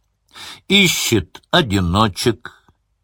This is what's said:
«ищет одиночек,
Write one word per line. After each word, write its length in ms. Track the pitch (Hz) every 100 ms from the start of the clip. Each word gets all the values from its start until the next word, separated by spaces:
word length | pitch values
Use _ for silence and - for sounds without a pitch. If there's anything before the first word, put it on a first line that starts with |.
| _ _ _ - - - -
«ищет 760 | 196 175 - - 104 - - _
одиночек, 1120 | 170 127 98 87 95 110 - 185 - - - _ _ _ _